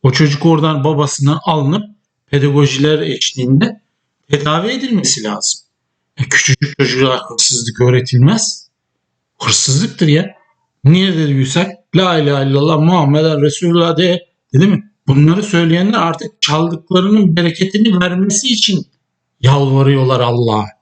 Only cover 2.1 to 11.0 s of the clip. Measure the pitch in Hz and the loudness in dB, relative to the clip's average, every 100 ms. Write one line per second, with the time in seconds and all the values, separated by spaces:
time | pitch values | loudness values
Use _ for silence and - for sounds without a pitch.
2.1 | _ _ 143 143 143 139 135 151 156 160 | _ _ -2 0 2 0 0 0 0 -2
3.1 | 131 - 131 123 139 233 - _ _ _ | -4 -6 -4 0 2 0 -4 _ _ _
4.1 | _ _ 143 147 160 202 262 269 214 - | _ _ -2 0 -2 -2 -6 -2 -2 -2
5.1 | - 107 - - - _ _ _ _ _ | -4 -6 -6 -6 -8 _ _ _ _ _
6.1 | - 135 - - 135 143 - 131 127 131 | -8 -2 -2 0 -2 -4 -2 -2 0 0
7.1 | 123 - - - 127 117 110 123 127 127 | -2 -6 -4 -2 -2 -6 -2 0 2 0
8.1 | 123 139 220 - - _ _ _ _ _ | 2 4 2 -4 -8 _ _ _ _ _
9.1 | _ _ _ - - - 135 226 - 160 | _ _ _ -4 -2 0 -2 -2 -2 0
10.1 | 151 190 - _ _ _ _ 135 180 | 2 -2 -12 _ _ _ _ 2 4